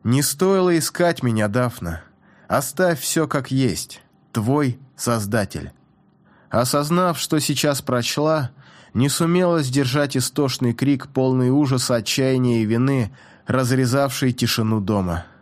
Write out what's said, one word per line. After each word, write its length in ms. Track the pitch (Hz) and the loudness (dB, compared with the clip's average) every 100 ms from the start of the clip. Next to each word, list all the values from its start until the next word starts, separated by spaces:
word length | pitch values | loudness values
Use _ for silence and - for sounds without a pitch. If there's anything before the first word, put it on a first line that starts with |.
«Не 180 | 107 131 | 2 0
стоило 560 | 147 - 185 190 185 165 | 0 0 2 2 2 0
искать 460 | 165 - 175 165 | -2 0 0 2
меня, 240 | 127 113 104 | -2 0 0
Дафна. 540 | 113 123 - 87 82 - _ _ - - | 0 -2 -4 -8 -10 -12 _ _ -20 -2
Оставь 500 | 120 139 - 180 156 | -2 -2 0 0 0
всё 280 | - 165 147 | -2 -2 0
как 220 | 147 127 | -2 -2
есть. 520 | 135 131 80 - - _ _ _ | 0 0 -2 -8 -16 _ _ _
Твой 460 | 117 107 147 139 - - - | -4 0 2 0 -4 -14 -6
Создатель». 720 | - 117 101 113 98 76 69 _ _ _ _ _ _ _ _ | -2 -2 0 -2 -2 -6 -12 _ _ _ _ _ _ _ _
Осознав, 720 | - 127 147 147 175 180 156 | -2 0 0 0 2 0 -2
что 200 | - 156 | -2 -2
сейчас 420 | 147 135 147 139 | 0 0 0 0
прочла, 720 | - 123 117 - 151 156 131 - - - - | -2 -2 -2 -2 0 0 -2 -10 -20 -20 -6
не 140 | 104 139 | 0 0
сумела 540 | - 165 175 180 170 | 2 2 2 4 2
сдержать 560 | 135 135 131 143 143 139 | 0 0 0 0 0 0
истошный 560 | - - 139 - 123 | -2 -2 -2 0 -2
крик, 340 | 117 139 139 - | 0 0 0 -2
полный 440 | 131 131 131 123 | -2 0 2 2
ужаса, 440 | 139 143 127 127 120 | 2 2 0 0 -2
отчаяния 680 | 101 - 131 131 123 117 | 0 0 2 2 2 2
и 20 | 107 | 2
вины, 460 | 117 131 135 104 - - - - | 2 2 0 -2 -8 -20 -20 -2
разрезавший 880 | 127 123 131 127 135 139 - 131 | -2 2 2 2 2 0 0 -2
тишину 480 | 123 117 - 110 110 | 0 -2 0 0 0
дома. 440 | 98 104 92 85 - - | 0 0 0 -4 -8 -20